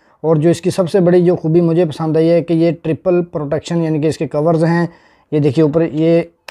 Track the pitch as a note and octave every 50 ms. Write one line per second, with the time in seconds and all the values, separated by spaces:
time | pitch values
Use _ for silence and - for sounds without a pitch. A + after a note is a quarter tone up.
0 | _ _ _ _ - D#3 E3 D3+ D3 E3+ E3 E3 - F3+ - - F#3 D3 - G3+
1 | E3+ F3 F3 F3+ F3 F3 F3+ E3+ - D#3+ D#3 F3 F3 E3 E3 E3+ F3+ D#3 C#3 -
2 | D#3+ D#3+ D3+ D#3+ D#3+ E3+ E3+ E3+ D3+ E3+ E3+ D#3+ E3 E3+ D3+ - - D#3 D3+ -
3 | - F#3+ F3+ F3 F3 F3 - E3 D3 C#3 D#3+ C#3+ - - F3 E3+ E3 D#3 D#3 D3+
4 | D3 D#3+ C3+ - E3 C3+ - D3 D3 E3+ E3 D#3 E3+ E3 E3+ F3 E3+ E3+ - _
5 | _ _ _ _ _ - D3 D3+ C#3+ D3+ B2 D#3+ D#3+ D3 D3 E3 E3+ C3 B2+ D3+
6 | D#3+ E3 E3 E3+ E3+ - _ _ _ -